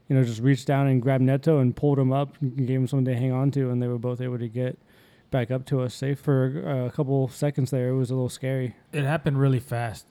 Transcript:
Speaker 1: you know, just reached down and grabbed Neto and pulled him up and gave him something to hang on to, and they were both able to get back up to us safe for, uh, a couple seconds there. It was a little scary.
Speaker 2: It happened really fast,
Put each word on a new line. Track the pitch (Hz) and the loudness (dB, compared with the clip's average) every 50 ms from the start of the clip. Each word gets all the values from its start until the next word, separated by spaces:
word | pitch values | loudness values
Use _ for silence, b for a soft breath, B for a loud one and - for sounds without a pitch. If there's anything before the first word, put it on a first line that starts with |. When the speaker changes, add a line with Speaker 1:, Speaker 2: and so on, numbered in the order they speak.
| _ _ | _ _
Speaker 1:
you | 139 | 2
know, | 131 127 | 4 4
just | 117 113 107 | 2 0 0
reached | 117 139 139 127 - | 2 2 2 2 2
down | - 139 139 139 | 0 2 2 4
and | 139 131 127 113 | 4 2 2 2
grabbed | 135 135 131 131 | 2 2 4 4
Neto | 127 135 139 - 165 160 143 | 4 2 2 2 4 4 4
and | 131 123 113 | 4 2 2
pulled | - - 147 143 135 | 2 2 2 4 4
him | 135 127 131 | 2 2 2
up | 139 143 135 - - | 0 -2 -4 -4 -4
and | 147 127 123 139 131 | -4 -4 -2 -2 -2
gave | 120 131 131 | 0 0 0
him | 131 | 0
something | 120 - 135 131 127 127 | 0 0 0 0 0 0
to | 117 | 0
hang | 127 131 127 | 0 0 0
on | 127 135 143 | 2 0 0
to, | 131 139 131 127 | 0 0 -2 0
and | 123 123 123 | -2 -2 -2
they | 123 | -2
were | 123 120 | -4 -4
both | 117 123 123 117 127 | -4 -6 -6 -4 -6
able | 127 123 117 | -6 -6 -6
to | 120 117 | -6 -6
get | 107 123 127 127 - - b b b b b b b b b b - | -4 -4 -4 -4 -6 -10 b b b b b b b b b b -2
back | 120 120 110 | -2 0 0
up | 131 131 131 | -2 -6 -2
to | - 143 131 | -2 -2 -2
us | 127 123 - | -2 -2 -4
safe | - 135 135 143 - | -4 -4 -4 -4 -2
for, | - 151 139 131 131 131 135 160 - | 0 0 2 2 2 0 -2 -4 -6
uh, | - 139 131 123 | -4 -4 -2 -4
a | 123 | -4
couple | - - 147 131 139 139 131 123 | -2 -4 -2 0 0 0 0 -2
seconds | - - 151 147 139 - 131 - | -2 -2 -4 -2 0 0 -2 0
there. | - 131 123 123 | 0 -2 0 0
It | 131 | 0
was | 131 127 117 | 0 0 0
a | 131 | -2
little | 131 127 120 | -2 -2 -4
scary. | - - - 131 135 131 127 123 - - _ _ - | -4 -6 -6 -4 -4 -2 -4 -6 -8 -12 _ _ -4
Speaker 2:
It | 151 139 | -2 -2
happened | 135 156 165 - 160 139 135 | 0 -2 -2 -2 -2 0 2
really | 139 139 131 123 | 4 4 2 2
fast, | 123 - 127 117 120 117 92 - - _ | 0 -4 -6 -6 -4 -6 -8 -12 -16 _